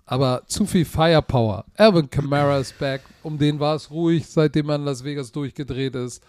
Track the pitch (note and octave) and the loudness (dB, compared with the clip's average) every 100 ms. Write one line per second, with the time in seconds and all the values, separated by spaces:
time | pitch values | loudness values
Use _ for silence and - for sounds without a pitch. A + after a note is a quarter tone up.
0 | - B2+ C3+ B2+ - - G3+ F#3+ D3+ - | -6 -2 0 -2 -4 -4 0 0 0 2
1 | D#3+ D#3+ - C3 A2+ G2 - - A3 E3+ | 4 4 4 2 0 -2 -6 4 6 6
2 | C#3 C3+ C#3+ C#3+ C#3+ C#3 B2+ - C#3 C3+ | 2 -2 -2 0 2 0 -2 -6 -6 -6
3 | - _ D#3+ D3+ D3 D3+ D3 D3+ - D3+ | -10 _ -8 -2 0 0 -2 -2 -6 -2
4 | E3+ E3 - E3 D#3 D3+ D3 D3 C#3+ B2+ | 0 0 0 0 2 2 -2 -2 -4 -6
5 | C3+ D3 B2 D3+ C#3 - C3 C3 C3+ B2 | -8 -8 -8 -8 -8 -8 -8 -6 -6 -6
6 | B2 - | -8 -10